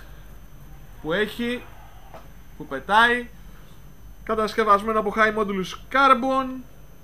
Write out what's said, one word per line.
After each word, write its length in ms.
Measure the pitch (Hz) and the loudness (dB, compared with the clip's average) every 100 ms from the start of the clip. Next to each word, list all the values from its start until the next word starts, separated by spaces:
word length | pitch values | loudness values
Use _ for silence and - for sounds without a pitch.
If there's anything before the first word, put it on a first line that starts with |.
| - - - - - - - - - - | -20 -20 -20 -20 -20 -20 -20 -20 -20 -12
που 100 | 151 | -4
έχει, 500 | 175 208 - 240 240 - - - - - - - - - - | -2 -2 -2 -4 -4 -10 -18 -20 -20 -20 -18 -18 -20 -20 -16
που 100 | 147 | -10
πετάει, 600 | 135 135 208 233 240 240 - - - - - - - - - | -10 0 4 4 2 -4 -14 -20 -20 -20 -20 -20 -20 -20 -14
κατασκευασμένο 720 | - 220 214 208 214 202 214 220 | -6 -2 -2 0 4 4 4 -2
από 160 | 208 202 | 0 2
High 220 | 214 214 | 2 2
Modulus 560 | 202 196 180 - - | -2 -2 -6 -10 -2
Carbon, 520 | 269 277 247 262 262 262 262 247 - - - | 4 6 4 2 0 -2 -8 -14 -20 -20 -20